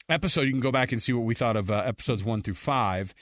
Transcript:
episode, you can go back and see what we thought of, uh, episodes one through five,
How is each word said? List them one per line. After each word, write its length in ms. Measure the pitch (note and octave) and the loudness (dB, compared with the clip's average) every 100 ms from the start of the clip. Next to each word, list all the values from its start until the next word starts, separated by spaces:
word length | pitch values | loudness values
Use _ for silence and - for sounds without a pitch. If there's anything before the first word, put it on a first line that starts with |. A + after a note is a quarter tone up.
| - | -2
episode, 320 | D#3+ F#3 D#3+ | 0 2 2
you 80 | C3+ | 2
can 100 | C3 | 2
go 100 | C3 | 2
back 220 | C3 B2+ | 2 2
and 80 | A#2 | 0
see 140 | - | 0
what 100 | B2 | 0
we 100 | A2+ | 0
thought 220 | A#2 A#2+ G#2+ | 0 2 2
of, 140 | G2 | 0
uh, 120 | G#2 F#2+ | 0 -2
episodes 360 | G#2+ - A2 | -4 -2 -2
one 180 | G2 A2 | -2 -2
through 120 | A2 | -2
five, 600 | F2+ - C3+ G#2 F#2 F#2+ - | -4 -2 0 2 0 -4 -10